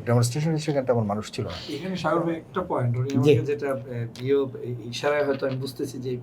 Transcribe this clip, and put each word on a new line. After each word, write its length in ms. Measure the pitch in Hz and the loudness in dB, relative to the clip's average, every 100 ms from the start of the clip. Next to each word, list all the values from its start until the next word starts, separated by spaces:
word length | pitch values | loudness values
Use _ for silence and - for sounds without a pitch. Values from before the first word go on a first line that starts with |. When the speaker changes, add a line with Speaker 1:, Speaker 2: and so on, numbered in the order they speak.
| 104 | 4
Speaker 1:
ডেমনস্ট্রেশন 440 | 120 120 151 160 | 4 4 2 0
হয়েছে, 160 | 156 156 | 0 0
সেখানে 200 | 143 127 | 0 2
তেমন 180 | 120 | 2
মানুষ 280 | 104 104 104 | 2 -2 -4
ছিল 140 | - 95 | -6 -6
না। 280 | 90 - 143 | -6 -8 -8
Speaker 2:
এখানে 220 | 185 175 | -6 -2
সাগর 220 | 156 165 | 0 2
ভাই 140 | 165 | 2
একটা 280 | 165 - 185 | -2 -4 -6
পয়েন্ট, 360 | 180 143 120 123 | -2 0 0 0
উনি 120 | 135 | 0
Speaker 3:
জি। 220 | 135 143 | 4 6
Speaker 2:
আমাকে 140 | 127 - | 6 4
যেটা, 220 | - 139 | -2 -2
আহ, 560 | 131 127 120 117 - | -4 -6 -6 -8 -4
ইয়ে, 360 | 131 139 127 - | 2 2 2 -4
এই 260 | 120 123 120 | -8 -8 -8
ইশারায় 360 | 117 147 147 143 | -4 0 2 2
হয়তো 220 | 131 135 | 0 0
আমি 80 | 131 | -2
বুঝতেছি 420 | 131 - 135 131 | -6 -6 -6 -6
যে 120 | 127 | -6
এই 80 | 123 | -6